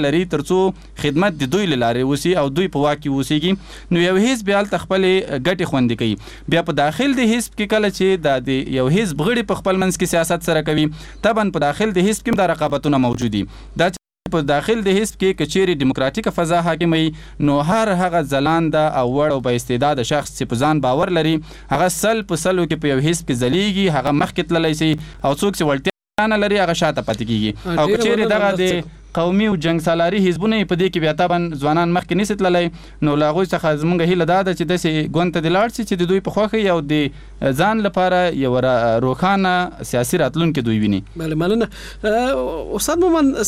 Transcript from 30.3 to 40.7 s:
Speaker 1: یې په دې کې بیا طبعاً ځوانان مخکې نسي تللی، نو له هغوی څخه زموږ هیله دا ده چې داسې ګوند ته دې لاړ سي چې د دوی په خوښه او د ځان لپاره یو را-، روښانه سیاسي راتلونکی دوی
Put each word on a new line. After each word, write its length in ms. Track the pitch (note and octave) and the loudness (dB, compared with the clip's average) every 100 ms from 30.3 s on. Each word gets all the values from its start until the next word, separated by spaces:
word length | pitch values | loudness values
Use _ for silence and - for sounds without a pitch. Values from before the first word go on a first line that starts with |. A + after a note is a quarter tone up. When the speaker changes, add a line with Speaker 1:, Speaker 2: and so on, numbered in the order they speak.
| D#3+ G#3+ A3 | 0 0 0
Speaker 1:
یې 100 | F#3 | 0
په 60 | F3 | 0
دې 80 | F#3+ | 0
کې 80 | F3+ | 0
بیا 80 | D#3 D3+ | 0 2
طبعاً 180 | F3+ F3 E3+ D3 | 0 0 -2 -2
ځوانان 320 | D3 D#3+ E3+ F3 | 0 2 2 0
مخکې 220 | - F3 | 0 -2
نسي 140 | G3+ G#3 | 0 0
تللی، 260 | F#3 F3 E3+ E3 - - D3+ | 2 2 0 -4 -16 -4 0
نو 80 | D3 | 2
له 100 | D3+ | 2
هغوی 160 | D#3+ F#3 | 2 0
څخه 320 | E3+ E3 D3+ | 0 0 0
زموږ 280 | E3 F3+ E3+ | 0 2 2
هیله 160 | F#3 D#3+ | 2 2
دا 60 | F#3 F#3+ | 2 0
ده 40 | F3 | -2
چې 60 | D#3 | -2
داسې 180 | F3+ E3 D#3 D3+ | 0 0 0 0
ګوند 200 | D3+ F3+ E3+ | 0 0 0
ته 40 | |
دې 60 | D#3+ F#3 | 0 2
لاړ 120 | A#3 A#3 | 0 -2
سي 80 | |
چې 100 | G#3+ F#3+ | -4 -2
د 100 | F3 | 0
دوی 100 | F#3+ F3 | 0 0
په 80 | |
خوښه 260 | G3+ G#3+ A3 G3 | 0 0 0 2
او 60 | E3+ C#3+ | 0 2
د 20 | D3+ C#3 - - - C3+ C3 | 0 0 -4 -16 -4 -2 2
ځان 200 | F#3+ A3 G3+ | 2 2 0
لپاره 320 | G3 F#3 F3+ F3+ C#3 | 2 2 2 2 0
یو 100 | C3 B2+ B2+ | 0 2 2
را-، 340 | B2 A#2 A2+ B2+ | 2 2 2 0
روښانه 800 | B2+ F#3 G3 F#3+ F3+ F3+ - - | 0 2 2 2 0 -2 -6 -4
سیاسي 280 | B2 B2 F3 | -2 0 0
راتلونکی 420 | C3+ D#3+ E3 C#3+ | 0 2 0 0
دوی 100 | A#2 | 0